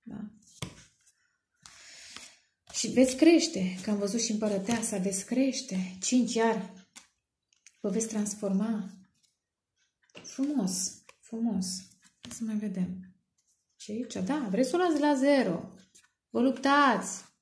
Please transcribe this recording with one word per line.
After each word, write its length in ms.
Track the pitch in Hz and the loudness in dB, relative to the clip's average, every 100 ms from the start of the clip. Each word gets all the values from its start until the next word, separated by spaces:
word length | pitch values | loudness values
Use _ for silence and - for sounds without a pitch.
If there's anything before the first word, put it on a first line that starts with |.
Da? 280 | - 208 214 - _ - - - - _ _ _ _ _ _ _ - - - - - - - _ _ _ _ | -14 -12 -12 -16 _ -16 -14 -14 -20 _ _ _ _ _ _ _ -20 -20 -20 -20 -20 -20 -20 _ _ _ _
Și 140 | - - | -6 -2
veți 280 | - 254 - | 4 4 8
crește, 640 | 320 339 - - 185 - | 8 8 4 -2 -2 -4
că 60 | - | -4
am 80 | 208 | -2
văzut 240 | 202 226 | 0 -2
și 100 | - | -2
împărăteasa, 680 | 214 214 202 190 233 220 202 | -2 0 -2 0 -2 0 -2
veți 280 | 185 185 - | -2 -4 -2
crește. 720 | 247 269 - - 185 185 - | 0 0 0 -4 -4 -4 -6
Cinci, 320 | - 254 226 | 0 2 2
iar, 400 | 226 226 214 - - - - _ _ _ _ _ _ - _ | 2 2 0 -4 -14 -20 -20 _ _ _ _ _ _ -20 _
vă 100 | 208 | -4
veți 180 | 185 220 | -4 -4
transforma. 800 | 214 208 - 202 196 220 214 - - _ _ _ _ _ _ _ _ _ _ _ - | -4 -4 -4 -2 0 0 -2 -6 -14 _ _ _ _ _ _ _ _ _ _ _ -20
Frumos, 800 | - - 277 294 185 185 - - _ - | -18 -4 -2 0 -2 -2 -6 -8 _ -20
frumos. 460 | - 226 233 190 185 185 - _ - _ - | -12 -4 -2 -2 -4 -8 -12 _ -20 _ -16
Să 100 | - | -10
mai 160 | 226 214 | -4 -4
vedem. 600 | 208 185 180 - - _ _ _ _ _ _ _ | -4 -4 -4 -6 -14 _ _ _ _ _ _ _
Ce 160 | - | -12
aici? 220 | 214 247 | -8 -8
Da, 340 | 202 185 302 233 | -6 -4 -2 -2
vreți 200 | 190 262 | 0 2
să 60 | 339 | 2
o 20 | |
luați 160 | 359 | 2
de 60 | 294 | 2
la 140 | 294 | 2
zero. 580 | 285 269 285 214 170 - - _ - _ _ _ | 4 4 4 4 -2 -6 -16 _ -20 _ _ _
Vă 120 | 226 | 2
luptați. 840 | 254 - 277 285 277 208 185 - - _ | 2 2 4 6 6 4 -2 -10 -14 _